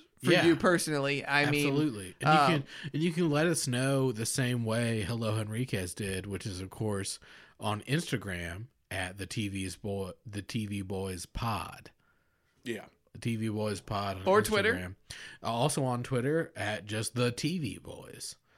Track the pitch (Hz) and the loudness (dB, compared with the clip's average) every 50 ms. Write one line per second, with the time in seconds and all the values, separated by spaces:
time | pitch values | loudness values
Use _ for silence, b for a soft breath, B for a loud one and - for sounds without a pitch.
0 | - _ _ _ - 127 165 180 160 170 160 156 - 190 175 165 - 160 151 143 | -20 _ _ _ 2 4 6 8 8 6 6 6 6 6 6 4 4 2 0 2
1 | 139 139 143 143 - - 139 143 147 147 147 147 143 143 135 147 156 147 113 101 | 2 2 0 0 0 2 4 4 4 4 4 4 4 4 4 4 2 2 0 -4
2 | 95 90 - - - 147 156 156 143 131 165 143 135 B B B B 143 - 143 | -8 -10 -12 0 4 6 6 8 8 6 6 4 0 B B B B -4 -2 0
3 | 165 180 156 165 180 160 143 147 160 175 160 - - 131 123 123 131 135 139 135 | 0 2 2 2 2 4 4 4 4 4 2 2 0 0 0 2 2 2 4 4
4 | 131 131 113 107 113 - - - 127 123 123 120 117 110 110 120 120 117 117 110 | 4 2 2 0 -2 -2 0 0 2 2 2 0 2 2 2 2 2 2 2 0
5 | 104 - 120 117 117 107 107 110 110 104 110 117 131 131 - 98 92 87 - - | 0 -2 -2 0 0 0 0 0 0 -2 -2 -2 -2 -2 -2 -2 -4 -4 -6 -6
6 | 107 98 95 95 92 101 98 92 - 110 95 90 95 92 - - 110 107 101 98 | -4 -4 -4 -4 -4 -4 -6 -6 -6 -6 -6 -6 -8 -10 -6 -4 -2 -2 -2 -2
7 | 98 - - - B B B B B B B B - 107 107 104 - - 135 170 | -4 -6 -8 -10 B B B B B B B B -4 -2 -2 -2 -2 -2 -2 -2
8 | 170 - - 110 98 98 92 87 85 82 85 98 113 - _ _ _ _ 95 95 | -2 -2 -4 -4 -4 -6 -6 -6 -6 -8 -8 -10 -12 -14 _ _ _ _ -6 -6
9 | 92 90 95 101 95 - - 117 107 101 98 98 95 92 85 - - 104 98 98 | -6 -6 -6 -8 -10 -6 -4 -4 -4 -2 -4 -4 -6 -6 -8 -8 -6 -6 -4 -4
10 | 95 90 - - _ 117 101 104 98 - - 117 107 101 104 101 95 92 98 95 | -6 -8 -10 -14 _ -10 -10 -10 -10 -6 -6 -6 -4 -4 -4 -6 -6 -4 -4 -4
11 | 95 95 92 85 87 - _ - 120 117 107 92 80 - - - - - - _ | -4 -4 -6 -8 -10 -10 _ -6 -4 -2 -2 -4 -6 -8 -12 -16 -18 -20 -20 _
12 | _ _ _ _ _ _ _ _ _ _ _ _ _ 120 113 98 - - _ _ | _ _ _ _ _ _ _ _ _ _ _ _ _ -8 -8 -8 -10 -14 _ _
13 | _ _ - 104 - 123 113 107 110 110 104 107 107 107 101 92 - - 107 101 | _ _ -18 -6 -4 -4 -2 -2 -2 -2 -2 -2 -2 -2 -2 -4 -6 -4 -2 -2
14 | 101 98 95 92 92 185 190 214 214 214 214 202 196 220 - - 90 90 98 - | -2 -2 -4 -2 2 4 6 6 6 4 2 2 2 2 0 0 -4 -8 -10 -14
15 | _ B B B B B B B - 110 117 117 123 151 - 160 135 127 120 120 | _ B B B B B B B -4 -2 0 2 2 2 2 2 0 0 0 -2
16 | 123 - 131 120 117 139 156 165 160 - - 101 101 104 107 104 95 104 110 107 | -2 -2 -2 0 0 2 0 0 -2 -4 -6 -6 -4 -4 -4 -6 -6 -6 -4 -4
17 | 113 - - 120 123 120 120 - - 147 180 185 147 98 90 87 - 90 90 - | -4 -2 0 0 0 0 0 0 -2 -2 -2 -2 -4 -4 -6 -8 -12 -14 -14 -14
18 | 107 - - - - - - - b b b | -14 -16 -16 -14 -14 -14 -14 -16 b b b